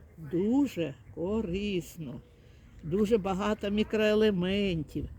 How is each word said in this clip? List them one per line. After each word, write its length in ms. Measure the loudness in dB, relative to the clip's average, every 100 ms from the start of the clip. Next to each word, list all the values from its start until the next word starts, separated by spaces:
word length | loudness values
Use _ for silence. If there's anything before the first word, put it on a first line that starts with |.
| -12 -18 -4
дуже 640 | 0 2 2 2 0 -4 -6 -14 -6
корисно. 1080 | -4 -2 -2 -2 -2 -2 -4 -10 -10 -10 -14 -20 -20 -20 -20 -14
Дуже 340 | -4 0 4 4
багато 520 | 2 -2 0 -2 0
мікроелементів. 1400 | 0 0 2 4 6 4 4 0 0 0 -2 -4 -6 -8